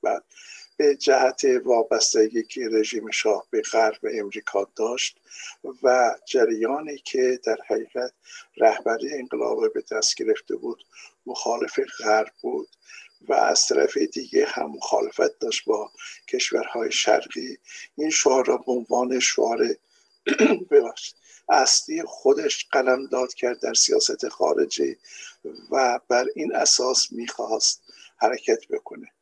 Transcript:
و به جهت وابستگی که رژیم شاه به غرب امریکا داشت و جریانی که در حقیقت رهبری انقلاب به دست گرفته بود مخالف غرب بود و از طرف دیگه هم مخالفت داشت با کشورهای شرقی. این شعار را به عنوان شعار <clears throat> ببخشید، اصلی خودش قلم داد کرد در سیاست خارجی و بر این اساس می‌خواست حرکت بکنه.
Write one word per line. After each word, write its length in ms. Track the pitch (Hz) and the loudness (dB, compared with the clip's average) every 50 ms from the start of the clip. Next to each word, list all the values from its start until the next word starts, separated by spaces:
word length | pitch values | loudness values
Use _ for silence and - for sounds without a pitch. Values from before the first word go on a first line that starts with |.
| - | -2
و 180 | - - - _ _ _ - - - - - - _ _ _ | -2 -4 -4 _ _ _ -20 -20 -20 -20 -20 -20 _ _ _
به 160 | 151 147 139 | 2 2 2
جهت 460 | 139 - - 131 131 131 127 131 - - 139 127 123 127 | 2 2 4 4 4 4 2 2 2 2 2 2 2 2
وابستگی 800 | 131 123 113 113 - 123 110 107 - - 113 110 110 120 113 110 | 2 2 2 2 2 0 0 0 2 4 4 4 4 2 -4 -4
که 260 | - - 131 127 110 | -4 -8 -8 -6 0
رژیم 400 | 113 110 107 - - 110 107 110 | 2 0 0 0 -2 -6 -6 -6
شاه 360 | 104 - - 110 104 98 - _ | -6 -2 0 0 0 0 -2 _
به 120 | - 110 | -4 -4
غرب 380 | 104 - - 113 113 107 107 - - 107 107 | -2 0 2 2 2 2 0 -2 -8 -6 -4
امریکا 580 | 110 104 101 101 110 - - - 98 101 - _ | -4 -6 -6 -8 -10 -10 -4 -2 -2 -2 -2 _
داشت 420 | - 110 113 120 - - - - _ _ _ - - - - - _ _ - 131 127 - | -4 -4 -4 -2 -4 -4 -6 -6 _ _ _ -20 -18 -18 -18 -20 _ _ -14 -14 _ 2
و 320 | 131 123 127 123 113 110 - _ - | 4 4 6 4 2 2 -2 _ -2
جریانی 720 | - 131 117 110 113 107 113 113 135 147 156 156 147 139 | 2 2 2 2 2 0 -2 -2 -2 -4 -6 -8 -12 -12
که 420 | _ - - 135 127 127 127 127 - | _ -6 -2 0 0 0 0 -2 -2
در 140 | - 110 - - - | -4 -4 -4 -2 -4
حقیقت 460 | 107 110 113 - _ 123 123 - _ _ _ - - - - _ _ - | -4 -4 -4 -6 _ -6 -6 -6 _ _ _ -20 -20 -20 -20 _ _ 4
رهبری 560 | - 110 107 - - - - - 135 139 151 | 4 4 4 4 -2 -2 -2 -2 -4 -6 -6
انقلاب 600 | 139 127 131 - 127 123 120 113 110 113 - - | -8 -8 -6 -6 -4 -2 -2 -2 0 0 -2 -2
به 100 | - - - | -2 -8 -4
دست 240 | - 110 107 - - | -4 -2 -2 -2 -2
گرفته 400 | - - 110 107 - - _ - | -2 0 0 0 -2 -2 _ -8
بود 280 | - - 120 113 _ - _ _ - - - _ _ _ | -8 -6 -8 -10 _ -14 _ _ -20 -20 -20 _ _ _
مخالف 540 | - 120 - - - 117 120 - - - - - - - - | -12 -10 -6 -4 -4 -2 -2 -4 -4 -4 -4 -4 -4 -6 -6
غرب 320 | 117 110 107 110 107 - _ _ | 0 2 2 2 2 -2 _ _
بود 260 | - - - 73 - _ _ _ _ _ - - - - _ _ _ - | -8 -6 -6 -6 -8 _ _ _ _ _ -20 -20 -20 -20 _ _ _ 0
و 40 | - | 2
از 340 | - - - 87 - - - | 2 2 4 2 2 2 2
طرف 300 | - 71 71 - - - | 2 2 2 2 2 0
دیگه 480 | - - - - - - - - - - | -2 -2 -4 -10 -10 -2 2 2 2 2
هم 220 | - - - 73 | 0 -6 -6 -6
مخالفت 680 | 73 - - - - 104 101 - - - - - - _ | -8 -10 -6 -2 0 0 0 0 0 0 0 0 0 _
داشت 260 | - - 110 - - | -6 -4 -4 -6 -2
با 260 | - 110 107 104 98 _ _ - - - - _ - | -2 -2 -2 -2 -8 _ _ -20 -20 -20 -20 _ -6
کشورهای 640 | - 127 - - - 127 - - - 117 113 - | -4 -4 -2 -2 -2 -2 -4 -4 -6 -4 -4 -2
شرقی. 680 | - - - - 107 - - - - - - - - - _ - - - - - _ | -2 -2 2 2 2 2 0 -4 -10 -10 -10 -10 -12 -14 _ -20 -20 -20 -20 -18 _
این 140 | - 151 160 | -4 -4 0
شعار 360 | 156 - - 147 135 131 127 | 0 2 4 4 4 4 4
را 120 | 131 127 123 | 2 0 0
به 140 | 127 - | 0 -2
عنوان 480 | 123 123 113 _ 120 120 127 127 131 127 | -2 -2 0 _ 0 0 0 0 0 0
شعار 480 | 123 - - - 127 120 117 113 - 117 113 - _ _ _ _ _ _ _ _ _ | 0 0 2 2 0 0 2 0 0 0 0 -6 _ _ _ _ _ _ _ _ _
<clears throat> 460 | - 285 - 220 - 208 - 185 - | -2 2 4 4 4 4 2 -2 6
ببخشید، 440 | - - - - - - - - - _ _ _ - - _ - | 6 6 6 6 -6 -10 -14 -14 -16 _ _ _ -20 -18 _ 2
اصلی 540 | - - - 262 - - - - - - 339 | 4 4 4 4 2 2 0 -2 -6 -6 -6
خودش 640 | - - - - 135 139 - - 143 - - - _ | -8 -12 0 4 4 4 4 2 -2 -2 -4 -6 _
قلم 360 | - 139 127 131 127 131 139 135 | 0 2 4 4 2 2 0 -4
داد 260 | 127 127 127 127 - | -2 -2 -2 -2 -4
کرد 260 | - - 123 120 - | -4 -2 -2 -2 -2
در 140 | - 117 113 | -6 -2 0
سیاست 560 | - - - - - - - 117 - - - | 2 2 4 4 2 2 0 -2 -4 -6 -8
خارجی 680 | - - - - - - 73 73 - - 73 69 67 _ _ - - - - - - _ _ - - - - - | -4 -2 0 0 2 2 0 0 0 -2 -2 -2 -4 _ _ -20 -20 -20 -20 -20 -20 _ _ -16 -16 -16 -10 -4
و 280 | - 135 131 123 120 123 _ _ | 0 2 2 2 0 -2 _ _
بر 160 | 123 123 127 135 427 | 0 2 2 0 -4
این 200 | - 156 143 - | -4 -6 -4 -2
اساس 560 | - 156 - - - 127 127 131 - - - | 0 2 2 2 2 2 0 0 0 -2 -2
می‌خواست 720 | 117 113 120 120 - - 117 113 110 110 - - - - _ _ - - - - _ _ | -6 -10 -10 -10 -8 -8 -6 -4 -4 0 0 -2 -2 -2 _ _ -20 -20 -20 -20 _ _
حرکت 500 | 113 110 127 - - - 113 - - _ | -2 0 0 -2 0 0 0 0 0 _
بکنه. 400 | - - _ - - 120 - - _ _ | -8 -8 _ -12 -16 -16 -18 -20 _ _